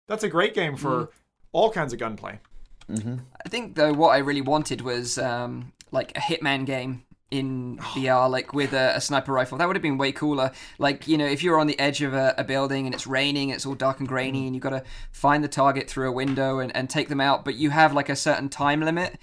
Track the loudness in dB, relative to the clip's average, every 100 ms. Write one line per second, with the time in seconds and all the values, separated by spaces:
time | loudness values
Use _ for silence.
0 | -6 -4 0 2 2 2 -2 -2 -2 0
1 | -2 _ _ _ -6 2 2 2 -4 -4
2 | -6 -8 -12 -14 _ -18 -18 -20 -8 -6
3 | -4 -8 -10 -16 -8 -8 -6 2 2 6
4 | 6 6 2 -2 0 0 0 -6 -4 -4
5 | -4 -4 -2 -4 -6 -8 -14 _ -6 -4
6 | -4 -4 -2 -2 0 -2 -2 -4 -6 -8
7 | -12 -20 -6 -4 -2 -4 -6 -10 -8 -4
8 | 2 4 4 2 -2 -2 0 2 2 2
9 | 0 -2 0 0 0 0 0 0 0 0
10 | -2 0 0 0 0 -2 -18 -2 0 0
11 | 2 2 2 2 4 4 4 2 0 0
12 | -2 2 2 2 0 0 0 0 -4 -6
13 | -2 0 2 0 -2 -4 -6 0 0 0
14 | -4 -2 -2 -2 -4 -4 -4 -6 -8 -12
15 | -12 0 2 4 2 2 2 2 -4 -4
16 | -2 0 -2 0 0 0 -2 -4 -2 -2
17 | -2 2 2 2 0 0 2 6 6 6
18 | 0 -2 0 0 0 0 0 2 0 0
19 | -2 -6